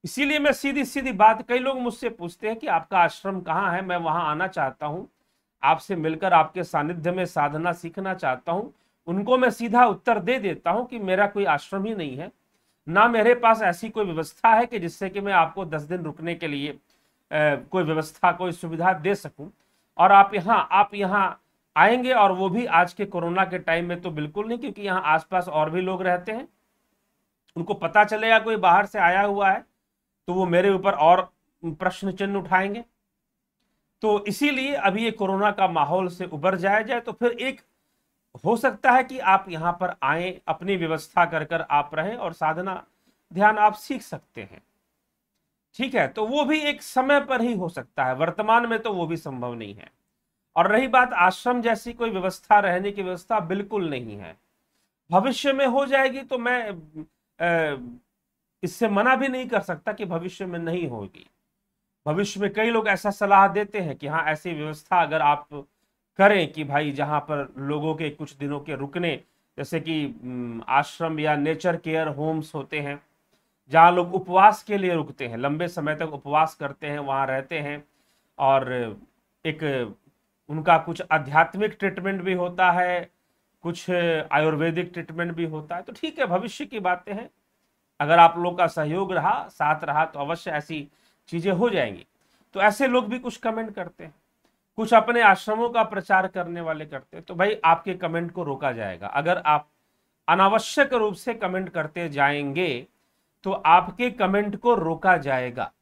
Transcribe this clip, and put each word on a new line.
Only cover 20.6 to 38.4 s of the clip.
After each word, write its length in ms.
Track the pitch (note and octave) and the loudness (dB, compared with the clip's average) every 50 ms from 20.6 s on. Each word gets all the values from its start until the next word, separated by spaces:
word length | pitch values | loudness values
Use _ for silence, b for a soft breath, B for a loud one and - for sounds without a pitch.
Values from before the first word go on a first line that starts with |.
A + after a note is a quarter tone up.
| - - | 2 2
आप 240 | F3 G3 G#3 G3+ G#3 | 4 2 2 2 0
यहाँ 460 | G3+ G3+ F3+ G3 G3+ F#3+ F3 - _ _ _ _ _ _ _ _ | -4 -2 0 0 0 0 0 -2 _ _ _ _ _ _ _ _
आएंगे 360 | D3+ E3+ G#3 A#3+ B3+ B3 B3+ | 6 6 6 6 2 0 0
और 200 | B3+ A#3 G3+ G3 | 4 4 4 4
वो 160 | F#3 F#3 F#3+ F#3+ | 4 2 -2 -2
भी 140 | F3 A#3 B3 | -2 -2 -2
आज 260 | - E3 E3+ F3+ F3 | 2 4 4 2 2
के 120 | - - G3+ | -2 -8 -8
कोरोना 380 | G3+ - E3+ E3+ E3+ F3 F#3 F#3+ | -6 -4 -4 -4 -2 0 0 0
के 140 | F#3 F3+ F3 | 0 -2 -6
टाइम 280 | - - E3 E3+ F3 F3 | -2 -2 -2 -2 -2 -4
में 120 | F3 F3 | -8 -8
तो 100 | F3 F3+ | -8 -8
बिल्कुल 360 | D#3 D3+ D3+ D3+ D3+ G3+ G#3 A3 | -6 -6 -8 -6 -6 -8 -6 -6
नहीं, 100 | A#3+ A#3 | -6 -8
क्योंकि 240 | A#3+ A3+ G3+ G#3 | -8 -12 -10 -8
यहाँ 200 | G3+ G3 F3+ F#3 D3+ | -6 -4 -4 -2 2
आसपास 440 | D3+ D#3 E3 - _ F#3 F3+ F3 F3 | 2 2 2 0 _ -2 -2 -2 0
और 220 | D3+ D#3 D#3 D#3 | 0 0 0 0
भी 100 | D#3+ F#3 | -2 -4
लोग 220 | F#3 F#3 F#3+ F3+ | -2 -4 -4 -2
रहते 300 | F#3+ F#3 F3+ F3 F3+ A3 | 0 -2 -2 -2 -4 -8
हैं। 140 | A3 A#3 D4+ _ _ _ _ _ _ _ _ _ _ _ _ _ _ _ _ _ _ _ _ _ _ | -10 -10 -10 _ _ _ _ _ _ _ _ _ _ _ _ _ _ _ _ _ _ _ _ _ _
उनको 180 | E3+ E3 G3 G3+ | -10 -6 -6 -4
पता 280 | - - - - G#3+ G#3+ | -4 -4 2 4 4 4
चलेगा 340 | G#3 A3 G#3+ A3 A3+ A3+ A3 | 4 2 -2 2 4 4 4
कोई 160 | A3 A3+ A3 G#3+ | 4 2 -2 2
बाहर 280 | F3+ F3+ E3+ G3 G#3 | 4 6 6 6 4
से 120 | G3 - G#3 | 2 0 2
आया 220 | F3 E3+ F3+ G3 | 2 4 4 4
हुआ 280 | G3+ G#3 G3+ G3+ G3+ F#3+ | 2 0 0 2 2 2
है 180 | G3 A#3 - _ _ _ _ _ _ _ _ _ _ _ _ - | 2 0 -4 _ _ _ _ _ _ _ _ _ _ _ _ -4
तो 60 | F3 | -2
वो 100 | F#3 F#3 | 0 0
मेरे 240 | F3 E3+ F3 F#3+ G3+ | 2 4 4 4 4
ऊपर 220 | G3 F#3 F#3 G3 F#3+ | 2 2 2 0 2
और 260 | - D3+ E3 F3+ F#3+ - - _ _ _ _ _ _ | 4 6 6 6 6 4 -4 _ _ _ _ _ _
प्रश्न 500 | E3 E3+ D3+ - F#3 F3+ - - G3 G3 | -10 -10 -8 -4 -4 -4 -4 -4 -8 -8
चिन्ह 260 | F#3 F#3+ G3 G3+ G3+ G3 | -4 -4 -4 -2 -2 -4
उठाएंगे। 460 | F3 - F#3+ F#3 F#3+ G3+ G3+ A#3 A#3+ _ _ _ _ _ _ _ _ _ _ _ _ _ _ _ _ _ _ _ _ _ _ _ | -2 0 0 0 0 0 -6 -8 -12 _ _ _ _ _ _ _ _ _ _ _ _ _ _ _ _ _ _ _ _ _ _ _
तो 220 | - A3 G#3 G3+ G3+ | 0 2 2 2 0
इसीलिए 480 | G3+ G#3+ - C#4 D4 C#4 B3+ C4 C#4 C#4+ | -4 -2 0 0 0 0 0 -2 -2 -4
अभी 300 | B3+ F#3+ G3 F3+ G#3+ A#3 | 0 0 0 0 0 -2
ये 60 | A3+ | -4
कोरोना 400 | A3 - G3+ F#3 F#3+ F#3+ G#3 G#3 | -2 -2 -2 -2 0 2 0 0
का 180 | G3 G3+ F#3+ F3+ | 2 2 0 0
माहौल 400 | E3+ D#3+ C#3+ C3+ E3+ F#3 F#3+ F3 | 2 0 0 2 0 -2 -2 -4
से 160 | F3 - F#3 | -6 -10 -12
उबर 300 | F3+ D#3 D3 C#3+ F#3 F#3+ | -10 -8 -2 0 0 0
जाया 260 | F3+ F3 G3 G3+ G#3+ | 0 0 2 2 0
जाए 180 | A3 A3 C4 A#3+ | 0 -2 -6 -6
तो 120 | A#3 A#3+ | -6 -8
फिर 180 | G#3 _ A#3+ A#3+ | -6 _ -2 -2
एक 280 | A#3+ A#3+ B3 C4+ C4+ - _ _ _ _ _ _ _ _ _ _ _ _ _ _ _ - | 0 -2 -6 -6 -6 -8 _ _ _ _ _ _ _ _ _ _ _ _ _ _ _ -6